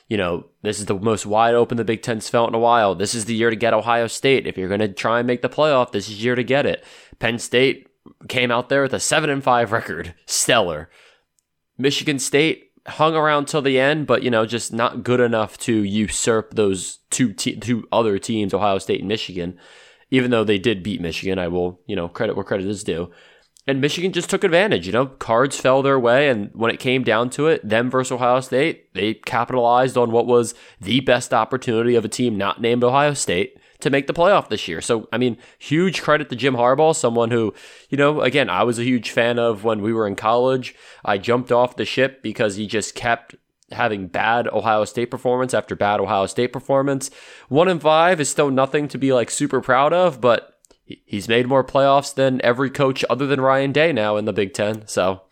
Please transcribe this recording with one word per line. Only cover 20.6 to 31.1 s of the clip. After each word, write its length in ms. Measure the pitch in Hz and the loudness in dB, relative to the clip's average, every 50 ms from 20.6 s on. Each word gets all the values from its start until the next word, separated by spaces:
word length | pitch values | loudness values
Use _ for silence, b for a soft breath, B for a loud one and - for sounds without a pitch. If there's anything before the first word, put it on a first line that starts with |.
| 92 117 107 95 | 2 0 -2 0
beat 200 | 85 107 95 85 | -4 -6 -6 -4
Michigan. 360 | 87 82 80 - - 95 95 95 | -6 -6 -6 -6 -4 -4 -4 -2
I 100 | 90 85 | -2 -2
will, 320 | 87 90 90 90 92 _ _ | -2 -2 -2 -2 -4 _ _
you 100 | - 104 | -8 -6
know, 140 | 92 85 85 | -6 -6 -6
credit 260 | - - 117 107 - | -6 -4 -4 -4 -4
where 120 | 101 95 | -4 -4
credit 200 | - 117 98 92 | -4 -4 -4 -2
is 160 | 101 107 92 | -4 -6 -6
due. 280 | - - 85 80 87 - b b b b b b b b b b - | -4 -6 -4 -4 -6 -8 b b b b b b b b b b -6
And 160 | 139 139 131 | -4 -4 -2
Michigan 300 | 131 151 - 185 170 190 | -2 -2 -2 -2 -4 -4
just 180 | 175 175 165 - | -4 -4 -4 -4
took 120 | 202 180 | -4 -2
advantage, 440 | - 185 160 175 208 220 135 95 82 | 0 2 2 2 2 2 0 -2 -2
you 60 | 92 95 | -2 -2
know, 100 | 120 139 | -2 -2
cards 560 | 135 - - - - 113 117 135 143 - - | -2 -6 -12 -4 0 2 2 2 0 -2 -2
fell 220 | - 131 131 139 | 0 2 2 4
their 180 | 135 139 139 135 | 4 2 2 2
way, 300 | 117 117 120 139 147 143 | 4 4 4 4 4 2
and 200 | 123 104 101 - - | 0 0 -4 -10 -6
when 160 | - 113 113 | -2 -2 -2
it 100 | - - | -2 -2
came 240 | - 127 127 131 120 | -2 -2 0 0 0
down 240 | 117 107 110 123 127 | 2 2 2 0 -2
to 180 | - - 147 160 | -2 0 0 2
it, 200 | 156 - - 107 | 0 0 0 0
them 220 | 107 113 123 127 | 0 0 0 0
versus 220 | 127 131 127 127 | 0 -2 -2 -2
Ohio 280 | 131 120 127 123 123 131 | -4 0 2 2 2 2
State, 540 | 131 - 127 131 151 165 - - _ _ - | 0 0 0 0 0 0 -2 -6 _ _ -6
they 180 | 92 101 110 | -2 -2 -2
capitalized 840 | 110 - - - - 113 120 - 131 127 117 117 120 123 131 131 110 123 | -2 -4 -8 -4 -2 -2 -2 0 -2 0 2 4 4 4 2 2 2 0
on 120 | 120 117 | 0 2
what 160 | 113 120 113 | 2 2 2
was 280 | 117 123 120 120 113 - B B B B B | 4 4 4 2 2 -6 B B B B B
the 200 | 95 98 117 135 | -4 0 0 0
best 340 | 131 131 | 2 2